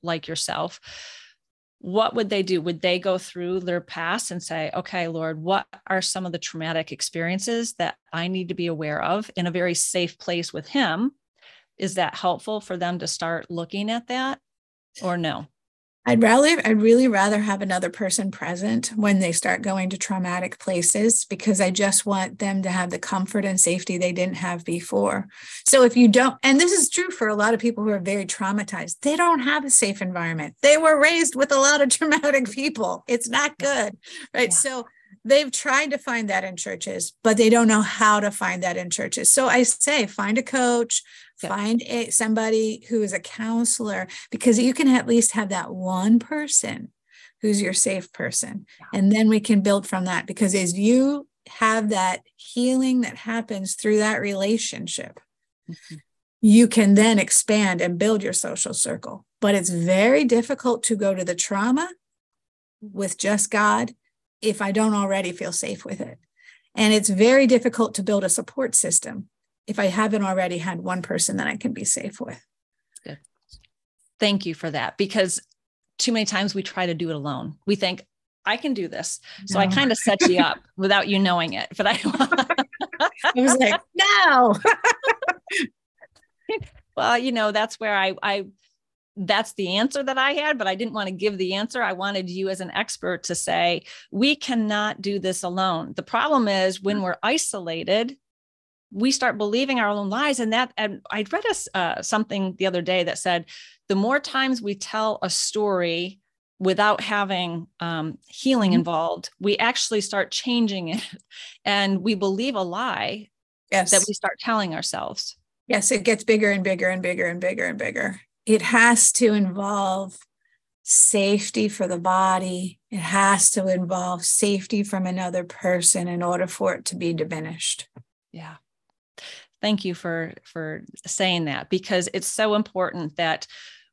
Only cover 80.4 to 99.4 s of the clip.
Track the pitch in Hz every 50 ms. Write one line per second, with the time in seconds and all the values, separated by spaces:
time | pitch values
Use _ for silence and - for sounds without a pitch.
80.4 | - 151 - - - _ _ - 190 196 202 196 - 202 202 190 196 180 175 170
81.4 | 165 156 95 - - - - - 196 202 233 - - 294 - - 262 - 339 294
82.4 | 254 - 330 277 269 - - - 370 - - - 302 370 - - - - 247 247
83.4 | 254 269 247 262 254 208 330 349 - _ - 349 392 403 403 403 370 320 269 254
84.4 | 247 220 202 - - 427 415 - - 480 466 - - 494 440 - 523 339 359 -
85.4 | _ - 403 381 277 - _ _ _ _ _ _ - - _ _ _ _ _ _
86.4 | _ - 440 - - - - - _ _ _ 220 214 226 240 240 247 262 240 226
87.4 | 214 208 202 214 220 220 - - 226 214 208 196 190 190 190 - - 202 202 202
88.4 | 190 196 - _ _ _ _ _ _ _ _ _ _ _ _ 214 185 165 202 208
89.4 | 220 - - - 190 175 185 202 233 269 - 285 269 269 262 262 262 277 285 294
90.4 | 302 302 302 233 208 190 190 190 240 226 - 220 196 190 190 170 202 208 202 185
91.4 | 190 180 190 196 214 233 - 254 226 190 190 180 196 202 202 190 185 175 175 190
92.4 | 190 190 190 180 185 175 - - 220 - - - 180 180 175 170 - - 175 -
93.4 | - - 165 170 175 175 175 - - - - - - _ - 196 254 285 302 294
94.4 | - - 240 226 214 214 208 208 208 214 - - 190 202 202 196 185 185 180 -
95.4 | 190 175 180 190 190 185 170 165 156 - - - - - - 226 277 311 302 262
96.4 | 226 208 196 190 185 190 185 190 190 196 208 208 190 180 - - - 226 294 311
97.4 | - - - 196 175 170 165 165 - - 196 220 233 254 277 - _ _ _ _
98.4 | _ _ _ _ _ _ _ _ _ _ 196 196 233 269 262 - 254 233 202 208